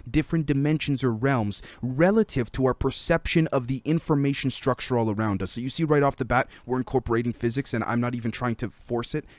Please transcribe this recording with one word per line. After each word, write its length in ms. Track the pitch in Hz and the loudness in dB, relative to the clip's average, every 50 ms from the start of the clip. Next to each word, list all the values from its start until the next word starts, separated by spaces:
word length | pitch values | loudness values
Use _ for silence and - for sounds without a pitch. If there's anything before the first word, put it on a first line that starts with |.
| - - | -10 -2
different 380 | 113 151 151 - - 165 156 147 | 0 0 0 2 0 0 0 2
dimensions 560 | 147 139 139 147 156 156 - - 143 123 131 | 0 2 2 2 0 0 0 -2 -2 0 0
or 100 | 127 113 | 0 0
realms 480 | 110 117 135 139 123 107 104 101 - - - - - - | 0 0 0 2 2 0 -2 -4 -6 -8 -12 -12 -8 -6
relative 680 | 123 127 131 160 185 208 220 214 - - 135 120 - | -4 2 4 4 4 6 4 2 2 0 -2 -2 -2
to 140 | - - 131 | -2 0 0
our 80 | 131 123 | 0 2
perception 720 | - - 135 - - - - 170 165 - - - 170 160 165 | 2 0 -2 -2 -2 0 0 0 0 0 2 2 2 2 2
of 200 | - 139 120 117 | 2 0 -2 -2
the 160 | 135 127 - | -4 -4 -2
information 640 | 143 160 165 - - 160 143 139 139 143 - - 135 | 0 0 0 2 2 2 2 2 2 0 0 -2 -4
structure 480 | - - - 135 123 - - - 127 120 | -4 -2 0 0 0 0 -2 -2 0 0
all 120 | 117 110 | 2 2
around 200 | 104 104 110 107 98 92 95 | 0 0 0 0 0 0 -2
us. 80 | 92 | -4
So 100 | - 117 | -4 -4
you 80 | 120 131 | -6 -6
see 140 | - - 165 | -2 -2 0
right 180 | 147 151 147 | 2 4 4
off 140 | 143 139 135 | 4 4 2
the 100 | - 127 | 0 -2
bat, 220 | 110 120 123 131 - - - - | 0 2 2 0 0 -6 -14 -8
we're 120 | - 123 127 | -4 -2 -2
incorporating 560 | 127 - - 131 - - 113 117 120 117 110 | -2 0 0 0 2 2 2 2 2 0 -2
physics, 400 | - - 120 113 135 139 - - | -2 -2 -2 -2 -2 -4 -2 -4
and 100 | 117 - | -2 -2
I'm 180 | - 113 120 | 0 0 0
not 140 | 123 120 123 | 0 0 -2
even 160 | 120 117 120 | -2 -4 -4
trying 240 | 110 - 123 123 113 | -4 -2 -2 -2 -2
to 140 | - - 101 | -2 -4 -8
force 440 | - - - - 120 117 120 - - | -8 -10 -8 -4 -4 -4 -2 -4 -4
it. 120 | 151 - - - | -6 -6 -8 -14